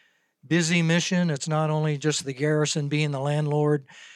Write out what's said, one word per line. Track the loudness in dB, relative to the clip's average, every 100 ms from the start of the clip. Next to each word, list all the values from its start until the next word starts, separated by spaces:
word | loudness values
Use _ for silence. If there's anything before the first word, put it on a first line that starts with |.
| _ _ _ _ -2
busy | 0 2 2
mission. | 4 2 2 0 0
It's | -2 -2
not | -2 0
only | 0 -2 -2
just | -2 -2 -6
the |
garrison | -4 0 2 0 -2 -2
being | 0 -2
the | -2
landlord | -2 -2 0 0 2 0 -2 -20 -20